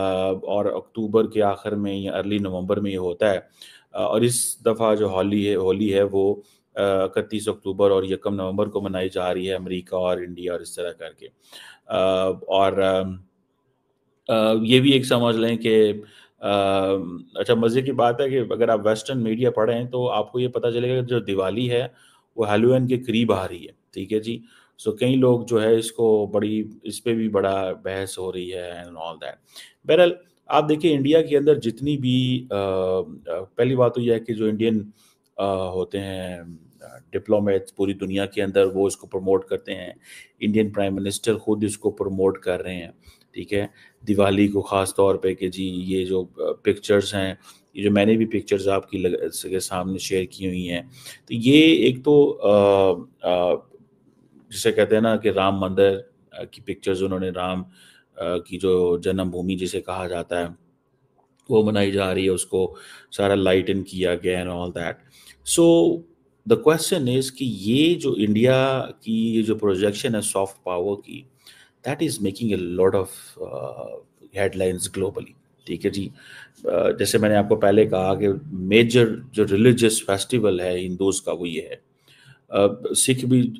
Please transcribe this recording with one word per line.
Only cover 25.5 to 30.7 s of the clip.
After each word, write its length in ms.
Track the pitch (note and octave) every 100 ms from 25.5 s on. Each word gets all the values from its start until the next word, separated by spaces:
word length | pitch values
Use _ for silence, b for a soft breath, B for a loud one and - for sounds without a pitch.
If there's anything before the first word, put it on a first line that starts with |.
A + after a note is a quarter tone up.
| A2+
है 200 | A2 A2+
इसको 480 | A2+ - A2+ G#2+ G2+
बड़ी, 420 | G#2 G#2+ G#2+ G#2 - -
इस 140 | G#2
पे 140 | A#2+
भी 160 | A#2 A2
बड़ा 420 | G2+ G2 F#2+ F#2+
बहस 440 | F2+ F#2 F#2+ F#2+ -
हो 120 | F#2
रही 180 | F#2 F2+
है 340 | F#2 F2 F2
and 100 | F2
all 220 | E2 E2 D#2+
that। 280 | C#2 - _ B B B -
बहरहाल 280 | D#3+ F3 F3 _ _ -
आप 120 | D3
देखिए 300 | D#3